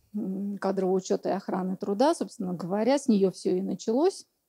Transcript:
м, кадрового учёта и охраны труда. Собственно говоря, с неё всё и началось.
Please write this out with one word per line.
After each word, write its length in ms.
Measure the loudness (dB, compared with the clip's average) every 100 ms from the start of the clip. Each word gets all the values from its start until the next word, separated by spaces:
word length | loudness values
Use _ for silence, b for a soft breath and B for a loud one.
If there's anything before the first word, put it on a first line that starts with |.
| _ -6
м, 420 | -4 -4 -6 -4
кадрового 360 | -2 0 0 0
учёта 320 | 0 -2 0
и 40 |
охраны 440 | -4 -2 -4 -2 -4
труда. 380 | -2 2 2 2
Собственно 380 | -4 -6 -6
говоря, 440 | -4 -4 0 2 2
с 100 | 4
неё 240 | 4 4
всё 200 | 2 0 0
и 60 |
началось. 640 | -2 -4 0 2 2 0 -16 _